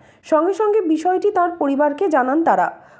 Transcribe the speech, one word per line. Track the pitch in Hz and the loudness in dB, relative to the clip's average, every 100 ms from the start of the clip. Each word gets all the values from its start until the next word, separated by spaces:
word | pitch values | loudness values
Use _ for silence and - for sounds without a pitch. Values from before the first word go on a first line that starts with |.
| - _ | -20 _
সঙ্গে | - 311 339 | -2 0 2
সঙ্গে | 381 427 427 | 0 0 0
বিষয়টি | 339 311 359 370 403 | 0 -2 0 0 0
তার | 392 349 | 0 -2
পরিবারকে | 339 285 277 294 294 392 | -2 -2 0 0 0 0
জানান | 294 254 302 | 0 0 0
তারা। | 330 190 170 - - | 2 2 0 -4 -18